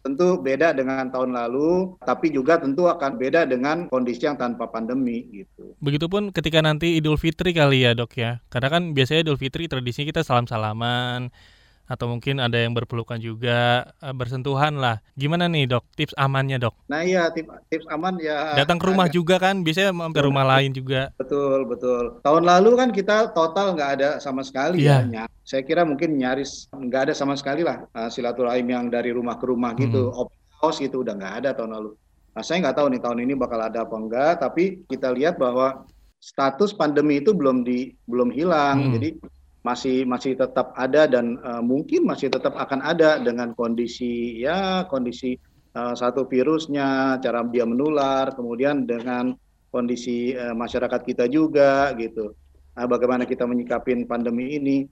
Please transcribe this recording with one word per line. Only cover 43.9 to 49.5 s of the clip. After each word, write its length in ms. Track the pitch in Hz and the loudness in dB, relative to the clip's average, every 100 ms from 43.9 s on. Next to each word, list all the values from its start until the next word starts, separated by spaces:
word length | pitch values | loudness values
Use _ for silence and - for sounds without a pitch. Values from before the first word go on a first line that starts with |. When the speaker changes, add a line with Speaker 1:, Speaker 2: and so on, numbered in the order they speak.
| - 123 120 120 113 | -4 -4 -4 -6 -4
Speaker 1:
ya, 460 | 135 180 190 185 | -2 0 0 -2
kondisi, 540 | 185 135 120 117 127 127 _ _ _ | -2 -4 -4 -4 -6 -6 _ _ _
eh, 220 | 120 120 | -6 -6
satu 340 | 120 123 131 127 | -2 -2 0 0
virusnya, 880 | 127 135 160 156 143 139 135 135 131 | 2 2 0 -2 -2 0 2 0 0
cara 220 | 131 117 | 0 -2
dia 180 | 117 120 | 0 0
menular, 720 | 117 120 151 147 135 135 135 | 0 0 0 2 2 0 -2
kemudian 480 | 131 120 117 139 143 | -4 -8 -2 0 0
dengan 480 | 120 120 123 123 127 127 _ | -2 -4 -4 -2 -2 -4 _